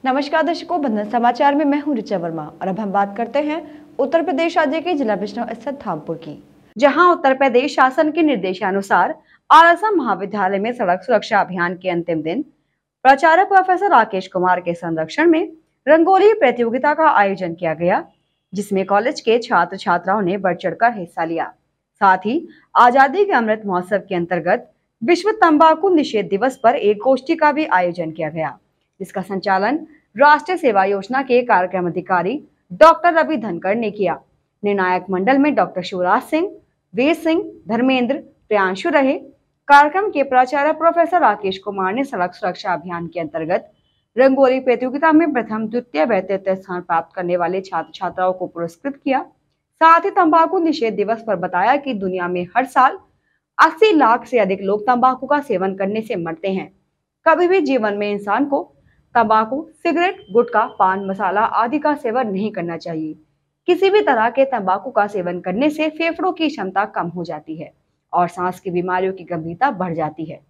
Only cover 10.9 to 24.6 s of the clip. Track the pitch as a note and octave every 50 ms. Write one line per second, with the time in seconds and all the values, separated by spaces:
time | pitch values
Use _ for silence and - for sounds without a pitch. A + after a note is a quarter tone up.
10.9 | A#3 A#3 A#3 - A#3+ G#3 G#3 - A3+ G3+ F3 D#3+ F3+ F#3 F3 F3 F3+ F3 F#3 F#3
11.9 | F3 E3+ E3+ F3 E3+ D#3+ D3+ D#3 E3+ B3+ D4+ _ _ _ _ _ _ _ _ _
12.9 | _ _ _ B3+ C#4 C#4 - E4 D#4+ E4+ G4+ - G4 F#4+ F#4 F#4 F#4 E4+ G4 G4+
13.9 | E4+ B3 A3 A3 - F#3 F#3 - - F#3 F3+ F3+ F3+ F3+ F3 F3 E3+ E3+ - E3+
14.9 | E3 D#3+ D#3+ D#3+ - - D#4 F4 D#4+ D#4+ F#4 - - _ _ _ _ _ _ C4
15.9 | D4+ D#4+ E4 E4 F#4+ F#4+ G4 G#4 A4+ G#4+ - B3 A#3+ A#3+ A#3+ A3+ A3+ C4 - D4
16.9 | D4+ - G#3+ G#3 - - G#3 G3+ G3 F3 F#3 E3+ E3 E3 F3+ E3 D#3+ D#3+ E3+ F3
17.9 | G3 B3+ - - _ _ _ _ _ _ _ _ - F#3+ G3+ G3+ G3 F#3+ F#3+ F#3+
18.9 | G3+ G3+ A3 B3+ D#4 - - A#3 A3 A#3 A3+ - A#3 F3+ E3+ F3 F#3+ G3 - G#3+
19.9 | F3 F3 F3 F#3 F#3+ A3 G3+ E3+ F#3+ G#3 F#3+ F#3 F3 F3 - F3+ E3 - A3+ A#3
20.9 | A#3 G#3 F3 E3 _ - E3+ D#3+ E3 D#3+ D3+ - - _ _ _ _ _ _ _
21.9 | _ _ G#3+ F#3+ F#3 F#3 - G#3 B3 F4 D#4+ - - _ _ _ _ - A#3 B3
22.9 | B3 C4+ C4+ C#4+ C4 F#4+ G#4 G4 F#4+ B3+ A#3 G#3+ G#3+ G#3+ G#3+ G3+ F#3 F3+ F#3 F3+
23.9 | G#3+ G3 F#3 _ F#3+ F3 E3+ E3+ F#3 F3 D#3 F3 G3 A#3+